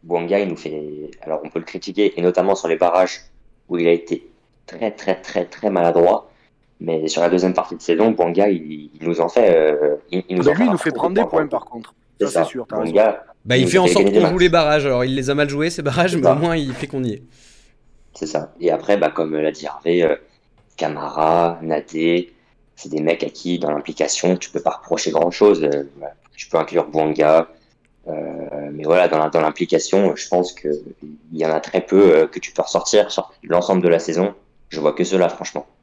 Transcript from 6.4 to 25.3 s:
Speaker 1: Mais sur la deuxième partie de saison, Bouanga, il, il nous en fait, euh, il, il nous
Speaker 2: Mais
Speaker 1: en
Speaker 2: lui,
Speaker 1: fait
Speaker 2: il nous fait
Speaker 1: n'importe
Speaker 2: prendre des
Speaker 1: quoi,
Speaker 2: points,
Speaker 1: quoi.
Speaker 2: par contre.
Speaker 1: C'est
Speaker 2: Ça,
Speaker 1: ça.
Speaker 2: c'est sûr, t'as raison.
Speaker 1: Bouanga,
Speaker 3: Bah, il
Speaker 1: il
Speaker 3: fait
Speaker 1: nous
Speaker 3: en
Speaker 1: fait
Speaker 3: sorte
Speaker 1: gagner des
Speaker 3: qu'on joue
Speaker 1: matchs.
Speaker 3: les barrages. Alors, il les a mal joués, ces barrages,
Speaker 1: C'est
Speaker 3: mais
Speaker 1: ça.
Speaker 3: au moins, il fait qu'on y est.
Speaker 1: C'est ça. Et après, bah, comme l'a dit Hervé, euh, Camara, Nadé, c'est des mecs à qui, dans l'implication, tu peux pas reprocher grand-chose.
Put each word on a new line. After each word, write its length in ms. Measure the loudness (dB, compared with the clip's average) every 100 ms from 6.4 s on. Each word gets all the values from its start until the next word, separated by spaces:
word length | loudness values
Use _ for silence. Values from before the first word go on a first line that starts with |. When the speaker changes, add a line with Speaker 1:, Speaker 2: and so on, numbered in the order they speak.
| _ _ _ _
Speaker 1:
Mais 260 | -4 -2 -2
sur 160 | 0
la 80 | 2
deuxième 240 | 2 2
partie 220 | 0 -4 -8
de 40 |
saison, 300 | -4 2 2
Bouanga, 380 | 2 0 2 2
il, 420 | 0 -4 -14 -16 -10
il 80 | -6
nous 120 | -2
en 80 | 0
fait, 260 | 4 4
euh, 400 | 6 4 2 0 -2 -4
il, 140 | -8 -4
il 80 | 0
nous 60 |
Speaker 2:
Mais 60 | 2
Speaker 1:
en 20 |
Speaker 2:
lui, 40 | 2
Speaker 1:
fait 60 |
Speaker 2:
il 60 | 0
nous 60 | 0
fait 120 | -2
Speaker 1:
n'importe 60 | -2
Speaker 2:
prendre 180 | -2
des 60 | 0
Speaker 1:
quoi, 100 | 0
Speaker 2:
points, 160 | 0 -2
Speaker 1:
quoi. 120 | -6
Speaker 2:
par 40 | -8
contre. 280 | -18 -18 _ _ _
Speaker 1:
C'est 80 | -2
Speaker 2:
Ça, 60 |
Speaker 1:
ça. 120 | 0
Speaker 2:
c'est 60 | -2
sûr, 160 | -4 -10
t'as 120 | -6
raison. 120 | -2
Speaker 1:
Bouanga, 320 | 2 2 2 -10 _
Speaker 3:
Bah, 120 | -2 2
il 60 |
Speaker 1:
il 60 | 4
Speaker 3:
fait 80 | 4
Speaker 1:
nous 80 |
Speaker 3:
en 20 | 4
Speaker 1:
fait 60 |
Speaker 3:
sorte 120 | 4 4
Speaker 1:
gagner 100 | 4
des 40 |
Speaker 3:
qu'on 40 | 2
joue 40 |
Speaker 1:
matchs. 80 | 4
Speaker 3:
les 60 | 2
barrages. 380 | 4 2 2 2
Alors, 180 | 0
il 100 | 0
les 160 | -2 -2
a 40 | 0
mal 120 | 0
joués, 220 | 0 -4
ces 120 | -4
barrages, 280 | -4 0 0
Speaker 1:
C'est 60 | 2
Speaker 3:
mais 80 |
Speaker 1:
ça. 80 | 2
Speaker 3:
au 40 | 2
moins, 200 | 2 -2
il 160 | -4
fait 160 | -8 -8
qu'on 160 | -6
y 80 | -6
est. 100 | -6 -12 _ -20 _ _ _ _ _ _
Speaker 1:
C'est 140 | -12 -6
ça. 260 | -6 -6 -4
Et 120 | -2
après, 240 | -2 0 2
bah, 140 | 2
comme 260 | -2 -4 -2
l'a 160 | -2
dit 120 | -4
Hervé, 380 | -10 -8 -2 2
euh, 140 | 2 0 -6 _ _ _ _ -8
Camara, 840 | -6 -6 -8 -2 2 4 2 -2
Nadé, 680 | -4 -4 -4 -2 0 0 -2 _ _ _ _ _
c'est 120 | -10
des 120 | -4
mecs 220 | -2 -2
à 60 | -4
qui, 300 | -8 -6 -4
dans 120 | -2
l'implication, 680 | -6 -8 -4 -4 -2 0 -2
tu 140 | -4
peux 100 | -6
pas 200 | -6 -6
reprocher 280 | -6 -6 -2
grand-chose. 500 | 0 0